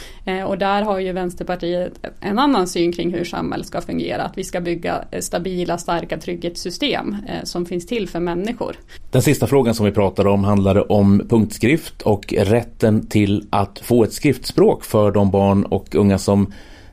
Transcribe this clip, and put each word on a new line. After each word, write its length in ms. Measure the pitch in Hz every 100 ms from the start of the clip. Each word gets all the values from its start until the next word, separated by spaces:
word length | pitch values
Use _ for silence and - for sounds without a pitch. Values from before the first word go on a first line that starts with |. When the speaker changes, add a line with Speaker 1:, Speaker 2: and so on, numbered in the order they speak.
| - -
Speaker 1:
Eh, 180 | - 190
och 160 | 190 190
där 240 | 196 202
har 160 | 208 190
ju 140 | 190
Vänsterpartiet 800 | 180 180 180 180 180 170 175 180 - - -
en 180 | 202 208
annan 280 | 294 240 180
syn 260 | 180 170
kring 200 | 175 170
hur 120 | 180
samhället 420 | 175 - - - -
ska 140 | -
fungera. 420 | - 165 165 -
Att 160 | 175 196
vi 60 |
ska 160 | 185 185
bygga, 440 | 175 170 175 165 -
eh, 100 | 185
stabila, 580 | 180 180 180 180 170 175
starka 400 | - 170 165 175
trygghetssystem, 1000 | 190 175 170 175 185 180 285 170 - 202 -
eh, 160 | 170
som 220 | - 175 175
finns 200 | 180 175
till 220 | 240 190
för 120 | 170
människor. 560 | 175 170 208 247 - - - - -
Speaker 2:
Den 120 | 131
sista 240 | 156 135 113
frågan 280 | 143 117
som 120 | 113 104
vi 60 |
pratade 380 | 101 95 - 98
om 140 | 101
handlade 380 | 101 101 98 98
om 400 | - 104 98 101 -
punktskrift 720 | 117 104 - 110 165 - -
och 320 | - 101 - -
rätten 680 | 98 117 - - 113 107 113
till 400 | 110 101 101 -
att 280 | 101 98 -
få 260 | - 120
ett 80 | 104
skriftspråk 720 | - 147 131 - - 202 -
för 260 | - 110 104
de 200 | 101 101
barn 340 | 98 98 98
och 300 | - 98 -
unga 240 | - 101 95
som 340 | - 101 95 - - - -